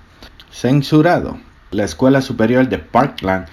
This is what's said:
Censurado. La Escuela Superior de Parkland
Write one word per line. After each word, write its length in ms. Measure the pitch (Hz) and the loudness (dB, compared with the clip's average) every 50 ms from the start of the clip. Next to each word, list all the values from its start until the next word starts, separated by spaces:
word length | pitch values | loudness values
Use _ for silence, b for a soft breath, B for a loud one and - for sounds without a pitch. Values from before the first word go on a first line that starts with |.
| - B B B B B B B B _ | -20 B B B B B B B B _
Censurado. 840 | - - - 123 139 147 143 - 160 151 151 175 175 127 - - - - - - _ _ _ _ | -10 -4 -2 0 2 0 2 2 2 4 4 4 2 0 -2 -6 -10 -14 -18 -20 _ _ _ _
La 140 | 98 104 101 | -6 -4 -4
Escuela 340 | 90 - - 131 131 139 135 | -4 -2 0 2 2 2 2
Superior 480 | 131 - 110 113 113 110 127 131 131 | 0 -2 -2 -2 0 2 2 2 0
de 120 | 117 101 82 | 0 -2 -6
Parkland 680 | - - - 117 139 135 - - - 95 95 92 90 B | -4 -2 0 0 0 0 -4 -6 -4 -4 -4 -4 -6 B